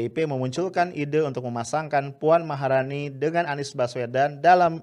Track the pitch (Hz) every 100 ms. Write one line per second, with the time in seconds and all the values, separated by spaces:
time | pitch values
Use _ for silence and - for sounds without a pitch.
0 | 117 135 160 131 127 127 185 180 175 180
1 | 143 151 151 131 123 120 113 151 156 143
2 | 139 135 151 165 165 139 139 131 131 139
3 | 147 135 147 170 170 143 139 139 123 127
4 | 120 127 143 143 160 180 175 165